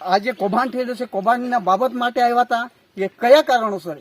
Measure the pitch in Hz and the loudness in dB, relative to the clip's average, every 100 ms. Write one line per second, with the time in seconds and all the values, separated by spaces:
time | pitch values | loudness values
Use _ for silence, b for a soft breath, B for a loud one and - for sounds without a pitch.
0 | 180 190 220 214 202 220 254 247 247 240 | 0 0 0 -4 -2 0 -2 -2 -6 -6
1 | 240 196 196 247 247 240 180 190 254 247 | -8 -4 0 0 0 -2 0 0 0 -2
2 | 247 247 240 240 247 233 240 _ _ - | -4 0 2 2 0 -2 -6 _ _ -8
3 | 190 - 240 294 302 247 220 196 165 147 | -8 -2 6 6 6 0 0 -4 -8 -12